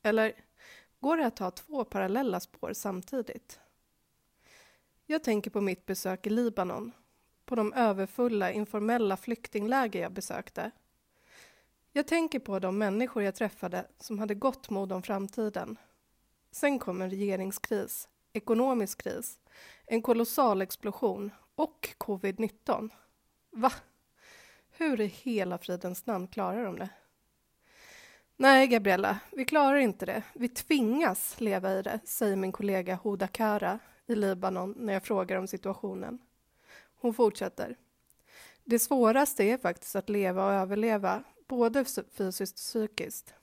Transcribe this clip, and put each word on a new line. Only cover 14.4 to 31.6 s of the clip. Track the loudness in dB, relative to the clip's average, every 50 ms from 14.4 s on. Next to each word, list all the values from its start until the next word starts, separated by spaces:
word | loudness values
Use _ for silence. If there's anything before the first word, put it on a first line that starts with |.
| 0 -2 -2 -2 -8 -6
mod | -4 -4 -4 -4
om | -6 -6 -4
framtiden. | -2 -2 -2 -2 -4 -4 -4 -4 -2 -2 -4 -6 -6 -10 -14 -16 _ _ _ _ _ _ _ _ _ _ _ _ _
Sen | -6 0 2 2 2 2
kom | -2 -4 -4 -4
en | -4 -4
regeringskris, | -2 -2 -2 0 0 -2 -2 -4 -6 -6 -4 -2 -2 -2 -2 -6 -8 -10 -12 _ _ _ _ _ _
ekonomisk | -8 -2 0 2 2 4 2 2 0 -2 -4 -6 -10 -8
kris, | -8 -8 -6 -8 -10 -12 _ _ _ -20 -20 -20 -20 -20 -20 _
en | -2 -2 0
kolossal | 2 2 2 2 2 0 2 4 4 4 4 2
explosion | 0 -4 -6 _ -6 -8 -4 0 -2 -2 0 -2 -6 -10 -10 -14 _ _ _
och | -2 -2 -2 -2 _ -12 -12 -10
covid | _ -6 -6 -4 -2 -2 -4 -2 -2
nitton. | -4 -4 -4 _ _ -2 -2 -2 -2 -8 -12 -18 _ _ _ _ _ _ _ _ _ _
Va? | -4 0 0 0 0 0 -16 _ _ _ _ _ _ _ _ -20 -20 -20 -20 -20 -20 _ _ _
Hur | _ -2 0 0 2 2
i | 0
hela | -2 -4 -8 -6 -2 -2 -2 -2 -2 -4
fridens | -6 -6 -6 -6 -4 -4 -6 -8 -6 -4
namn | -4 -4 -4 -4
klarar | -6 -4 -4 -2 -2 -2 -2 -4
de | -6 -6 -8
det? | -10 -12 -12 -18 _ _ _ _ _ _ _ _ _ _ _ _ _ _ _ -20 -20 -20 -20 -20 -20 -20 -20 -20 _ _ _
"Nej, | 6 8 10 10 10 10
Gabriella, | 8 6 4 6 4 4 4 4 0 0 -2 -6 -12
vi | -6 -4 -4
klarar | 2 4 6 6 6 6
inte | 6 4 4 2 -2 -6
det. | -4 -4 -6 -6 -10 -6
Vi | -4 -4 -4
tvingas | -4 -6 -2 0 2 2 4 2 2 4 2 2 2 0 -4 -8 -6 -2
leva | -2 0 0 0